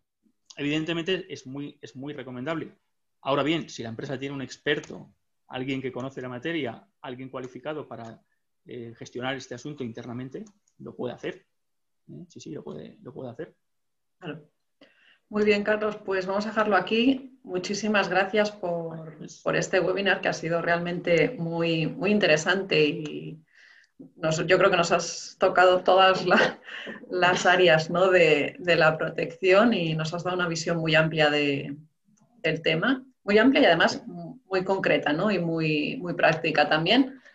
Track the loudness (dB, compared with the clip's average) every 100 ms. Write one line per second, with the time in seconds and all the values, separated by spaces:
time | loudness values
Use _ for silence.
0 | _ _ _ _ _ -8 -4 -2 -2 -4
1 | -4 -6 -6 -14 -12 -12 -12 -14 -18 -14
2 | -12 -12 -12 -10 -6 -6 -8 _ _ _
3 | _ _ -2 0 0 -2 -4 -10 -10 -10
4 | -8 -8 -8 -8 -10 -6 -2 -2 -4 -16
5 | -18 _ _ _ _ -10 -6 -6 -6 -8
6 | -10 -10 -12 -10 -6 -6 -6 -10 _ _
7 | -16 -14 -12 -12 -12 -12 -10 -10 -12 -14
8 | -14 -16 _ _ _ _ -16 -14 -14 -16
9 | -14 -8 -6 -6 -8 -12 -12 -10 -10 -10
10 | -12 -10 -10 -12 -16 _ _ _ -16 -10
11 | -10 -8 -12 -12 _ _ _ _ _ _
12 | -20 -20 -18 -18 -14 -14 -12 -14 -16 -20
13 | -18 -14 -14 -14 -16 _ _ _ _ _
14 | _ _ -14 -14 _ _ _ _ -20 _
15 | _ _ -6 0 2 2 0 -2 -2 -6
16 | -4 -4 -2 -4 -2 -2 2 2 2 2
17 | 2 2 -4 _ -8 -8 -4 -4 0 0
18 | 2 0 2 2 0 -2 -6 -4 -6 -10
19 | -14 -16 -18 -8 -2 -2 2 0 2 0
20 | 0 0 -2 -4 -4 -2 0 -2 -2 -4
21 | 2 4 2 0 -6 -2 0 0 -2 -2
22 | 0 2 4 2 2 -2 0 2 2 0
23 | -8 -10 -12 -16 _ _ _ _ _ _
24 | -20 -6 -4 -2 2 4 6 4 2 0
25 | -2 -10 -12 0 2 6 6 6 4 6
26 | 6 4 4 4 4 -2 -16 -14 -14 -14
27 | -6 0 2 4 4 6 6 6 4 2
28 | 4 6 6 4 0 -4 0 4 4 2
29 | -4 -4 -6 -2 4 6 6 2 0 -2
30 | -4 -4 -4 -2 -2 -4 -4 -2 2 4
31 | 4 4 2 4 0 -2 -6 -12 -16 _
32 | _ _ _ _ -4 -2 -2 0 0 -2
33 | -6 _ 2 6 6 6 6 6 2 0
34 | -10 -14 -14 -16 -4 -4 0 -2 2 0
35 | 0 -2 0 0 -2 -2 0 -2 -2 -6
36 | -8 2 2 2 0 0 2 2 4 4
37 | 2 -4 -20